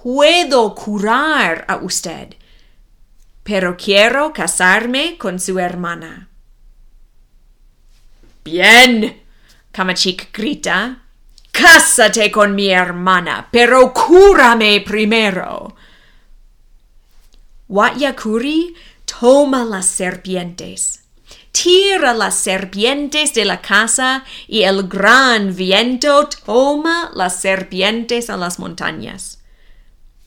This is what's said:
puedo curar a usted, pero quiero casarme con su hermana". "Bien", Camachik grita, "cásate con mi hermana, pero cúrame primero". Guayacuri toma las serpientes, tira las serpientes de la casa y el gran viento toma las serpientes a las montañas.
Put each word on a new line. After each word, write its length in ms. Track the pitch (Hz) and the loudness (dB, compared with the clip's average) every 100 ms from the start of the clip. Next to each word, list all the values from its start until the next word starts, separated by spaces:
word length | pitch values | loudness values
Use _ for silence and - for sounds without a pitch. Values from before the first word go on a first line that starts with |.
puedo 720 | 240 269 294 349 302 262 220 | -6 2 2 2 2 0 0
curar 880 | - - 208 208 240 302 294 190 165 - | -4 -8 -4 -2 0 0 0 -2 -4 -6
a 80 | 190 | -8
usted, 580 | 180 - 175 151 - - _ _ _ _ _ _ _ _ _ _ | -8 -8 -10 -12 -16 -20 _ _ _ _ _ _ _ _ _ _
pero 320 | - 202 180 180 | -6 -4 -4 -4
quiero 560 | - 196 220 269 311 | 0 2 4 2 -2
casarme 840 | 302 170 - 185 202 240 262 320 339 | -4 -6 0 2 2 0 -4 -4 -6
con 200 | 202 180 | -8 -8
su 220 | 190 185 | -6 -4
hermana". 680 | 175 180 170 170 160 165 185 _ _ _ - - - - _ _ _ _ _ _ _ _ _ _ _ - _ _ | -4 -6 -8 -10 -14 -20 -20 _ _ _ -20 -20 -20 -20 _ _ _ _ _ _ _ _ _ _ _ -20 _ _
"Bien", 800 | 151 165 190 233 254 233 208 - _ _ _ _ _ | -8 2 6 8 6 4 -2 -6 _ _ _ _ _
Camachik 680 | - 185 175 196 180 - - | -6 -4 -2 -4 -6 -12 -10
grita, 640 | 226 294 - 175 233 254 _ _ _ _ _ | -8 -6 -4 -4 -4 -10 _ _ _ _ _
"cásate 800 | - 339 320 - - 214 226 208 | 2 4 6 4 2 2 2 0
con 240 | 214 208 202 | 2 0 0
mi 140 | 202 | 0
hermana, 760 | 185 180 175 185 180 165 113 - | 0 0 -2 0 0 -2 -8 -2
pero 400 | 233 240 262 254 | 2 4 6 4
cúrame 880 | - - 349 403 349 247 233 214 208 | 2 6 8 8 8 6 4 2 2
primero". 960 | 190 214 214 226 214 180 - - - - - _ _ _ _ - _ _ _ _ _ _ _ - _ - - - - | 0 -2 0 0 0 -4 -8 -12 -14 -20 -20 _ _ _ _ -20 _ _ _ _ _ _ _ -20 _ -20 -20 -20 -6
Guayacuri 1080 | 196 226 330 277 269 220 220 277 311 349 330 - _ | 0 0 0 -4 -4 -6 -4 -2 -2 -4 -8 -20 _
toma 600 | - - 247 277 285 262 | -18 0 4 4 4 0
las 220 | 226 196 180 | -4 -6 -6
serpientes, 1120 | - 180 185 185 180 175 175 180 185 - - _ _ - - _ | -4 -6 -8 -8 -8 -8 -12 -14 -10 -8 -10 _ _ -20 -20 _
tira 640 | - 349 370 392 381 277 | -4 2 4 4 2 0
las 220 | 226 190 175 | 0 -2 -4
serpientes 1000 | - 190 190 196 226 285 294 302 294 | -4 -4 -6 -4 -2 -2 -4 -4 -2
de 100 | 226 | -2
la 160 | 202 180 | -2 -4
casa 640 | - 202 226 - 262 262 262 - - | -2 0 0 -2 -2 -4 -8 -20 -6
y 160 | 214 | 0
el 220 | 185 196 | 0 0
gran 680 | 190 196 202 254 262 226 196 | -4 0 4 4 4 2 -2
viento 760 | 180 185 190 233 254 285 285 294 | -4 0 0 0 0 2 2 2
toma 800 | - - 226 277 294 320 339 339 | -4 -2 0 2 0 -2 -4 -6
las 260 | - 180 180 | -6 -6 -4
serpientes 880 | 190 190 185 180 190 226 233 240 233 | -4 -4 -4 -4 -2 -2 -4 -6 -6
a 60 | 196 | -8
las 240 | 175 180 | -8 -8
montañas. 800 | 185 170 165 156 - 190 - - _ _ - - _ _ - _ | -12 -10 -10 -10 -14 -16 -18 -20 _ _ -20 -20 _ _ -20 _